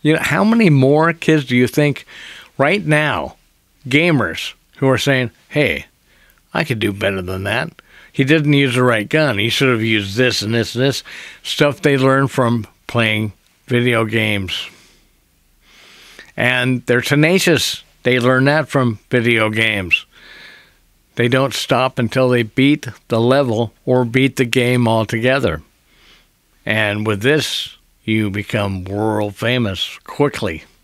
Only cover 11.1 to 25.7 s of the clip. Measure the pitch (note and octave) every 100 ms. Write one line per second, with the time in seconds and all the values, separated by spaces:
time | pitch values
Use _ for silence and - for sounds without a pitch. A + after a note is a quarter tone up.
11.1 | - - - - - D3 C3+ D3+ C#3 C3+
12.1 | C3+ C3+ - A#2+ A#2+ G#2 _ - A#2+ A2
13.1 | G#2+ G#2+ - _ _ - A#2+ B2 A#2 A2
14.1 | A2+ A2 G#2 F#2 - - - _ _ _
15.1 | _ _ _ _ _ _ - - - -
16.1 | - - - B2 B2+ B2 B2 - B2 -
17.1 | D3 D#3 F#3 F#3 D3+ - - _ _ B2
18.1 | B2+ B2 C3 C3+ D3+ C#3+ C#3+ B2 G#2 _
19.1 | B2 A#2 A#2 A2 G#2+ A2 G#2 F2+ - -
20.1 | - - - - - _ _ _ _ _
21.1 | - A#2+ C3 C3+ - - B2 C3 - A#2
22.1 | C3 B2+ B2 A2+ - C#3 D3 A#2+ - _
23.1 | A2+ A#2 C3+ C3 A2 A2+ _ - B2+ A#2+
24.1 | B2+ C3+ - B2 B2+ B2 B2 A#2 A2+ G#2+
25.1 | A2+ B2 C#3 A2+ D#2 -